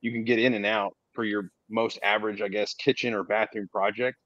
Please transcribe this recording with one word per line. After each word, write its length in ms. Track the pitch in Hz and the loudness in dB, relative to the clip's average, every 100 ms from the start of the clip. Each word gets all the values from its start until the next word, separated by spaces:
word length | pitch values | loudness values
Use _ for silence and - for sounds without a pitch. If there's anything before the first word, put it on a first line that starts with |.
you 120 | 120 | -4
can 120 | 117 | -4
get 140 | 113 120 | 2 4
in 160 | 120 | 4
and 120 | 117 101 | 2 0
out 280 | 110 98 - _ | 0 0 -4 _
for 120 | - | -6
your 260 | 113 104 92 _ _ | -2 -2 -4 _ _
most 280 | 110 113 - | -2 -2 0
average, 380 | 101 107 107 104 | 0 2 0 -4
I 60 | 101 | -4
guess, 260 | 95 101 | -2 -2
kitchen 400 | - - 131 123 | -2 2 2 2
or 80 | 110 | -2
bathroom 440 | 95 104 107 113 101 | 0 0 0 -2 -6
project 500 | 104 98 107 123 131 | 0 0 0 -2 -4